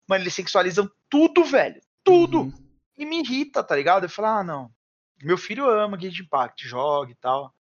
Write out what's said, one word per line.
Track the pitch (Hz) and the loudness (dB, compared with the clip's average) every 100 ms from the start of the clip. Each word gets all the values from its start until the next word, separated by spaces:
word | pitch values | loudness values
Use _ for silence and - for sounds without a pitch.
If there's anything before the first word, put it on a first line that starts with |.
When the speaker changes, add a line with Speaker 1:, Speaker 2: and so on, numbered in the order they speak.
| - | -4
Speaker 1:
Mano, | 190 | -4
eles | 180 | -2
sexualizam | - 180 190 180 175 196 _ - | -8 -2 0 0 0 -4 _ -2
tudo, | 294 320 349 | 4 4 4
velho. | 330 269 147 - _ _ | 4 2 0 -4 _ _
Tudo. | - 349 339 330 | 6 6 6 0
Speaker 2:
Uhum. | 269 - _ _ _ - | -2 -10 _ _ _ -14
Speaker 1:
E | 302 | -8
me | 330 | -6
irrita, | 247 254 285 254 | -4 -4 -4 -4
tá | - 143 | -2 -2
ligado? | 147 190 | 2 0
Eu | 175 | 0
falei, | - 214 | -6 -4
"Ah, | 214 | -2
não." | 180 143 120 _ _ _ _ _ | -4 -10 -12 _ _ _ _ _
Meu | 143 180 | -4 -4
filho | - 254 277 | -4 -2 0
ama | 214 208 196 | 2 0 -4
Genshin | 190 175 | -10 -12
Impact, | 180 139 120 - 120 | -4 -2 -2 -6 -10
joga | 123 147 147 127 | -4 -2 -2 -4
e | |
tal. | 120 127 135 135 _ | -8 -4 -2 -4 _